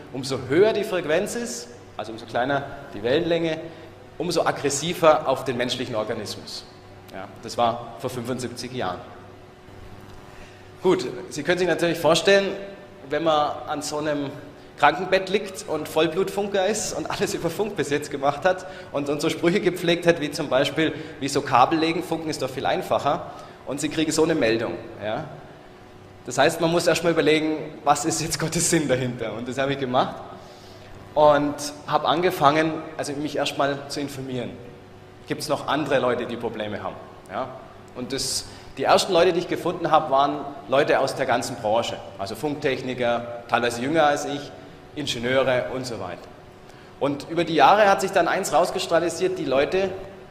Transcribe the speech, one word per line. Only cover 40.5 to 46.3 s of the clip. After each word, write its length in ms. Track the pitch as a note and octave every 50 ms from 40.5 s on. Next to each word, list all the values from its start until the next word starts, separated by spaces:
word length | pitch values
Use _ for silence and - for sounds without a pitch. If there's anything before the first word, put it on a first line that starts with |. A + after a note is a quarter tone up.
| - - - -
Leute 320 | B2+ C#3 D3+ D3+ D3+ A2
aus 140 | B2+ C#3 -
der 100 | C#3+ C#3
ganzen 320 | A#2+ A#2+ B2 B2 - B2+
Branche. 400 | - - G#2+ G#2+ A#2 A#2 - - - - - - -
Also 180 | G2 G2 A2
Funktechniker, 1080 | - - D3+ C#3+ D3 D3 C#3+ C3 B2+ - B2+ B2+ A#2+ B2 A#2+ A#2+ A#2 A#2+ A#2+ - - - -
teilweise 320 | B2 A#2 A#2+ A#2+ A#2 A#2
jünger 240 | B2 C#3 D#3 E3 D3+
als 220 | D3 D3 C#3+ -
ich, 260 | C3+ C#3 C#3+ - - - - - - - - - - -
Ingenieure 680 | D3 D3 B2+ - B2 A#2 B2 C3 C3+ C3 C3 B2+ B2 - - A#2
und 120 | C3 B2+
so 120 | B2 A#2 G2+
weiter. 300 | F#2+ F2+ F2 - - -